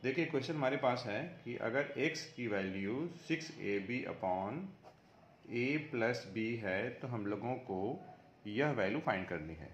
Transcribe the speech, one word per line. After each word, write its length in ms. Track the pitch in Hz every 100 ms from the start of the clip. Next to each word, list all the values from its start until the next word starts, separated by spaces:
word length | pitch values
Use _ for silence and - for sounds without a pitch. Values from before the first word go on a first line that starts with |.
देखिए, 220 | 127 135 160
question 300 | 151 123 156
हमारे 220 | 131 139
पास 240 | 127 123 117
है 140 | 104 165 -
कि 120 | - 120
अगर 320 | 113 123 143 -
एक्स 260 | 147 156 -
की 140 | - 120
value 600 | 101 95 95 98 123 170 170 -
six 220 | 160 -
ए 260 | - 101 101 95
B 160 | 123 98
upon 520 | 90 95 92 95 135 196 - - - - - - - - 113
a 100 | 123 151 151
plus 380 | 127 113 123 -
b 120 | 98 110 117
है, 300 | 104 92 117
तो 160 | 120 135
हम 180 | 120 101
लोगों 280 | 104 117 127
को 160 | 123 95 101 160 - - - - 107
यह 220 | 104 143
value 260 | 123 98 123
find 260 | 160 101 95
करनी 280 | 87 78 80
है। 160 | 73